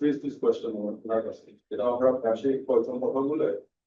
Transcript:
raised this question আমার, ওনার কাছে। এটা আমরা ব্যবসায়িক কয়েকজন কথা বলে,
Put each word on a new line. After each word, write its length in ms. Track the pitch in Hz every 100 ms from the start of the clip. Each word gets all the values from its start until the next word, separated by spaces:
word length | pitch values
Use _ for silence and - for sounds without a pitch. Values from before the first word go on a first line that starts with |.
raised 180 | 147 135
this 120 | 139 -
question 280 | 120 113 117 104
আমার, 160 | 104 107
ওনার 180 | 110 113
কাছে। 280 | 110 - - - -
এটা 140 | 131
আমরা 280 | 123 120 127
ব্যবসায়িক 540 | 127 113 110 139 135 -
কয়েকজন 320 | 117 123 123
কথা 220 | 120 135
বলে, 400 | 139 156 143 - - _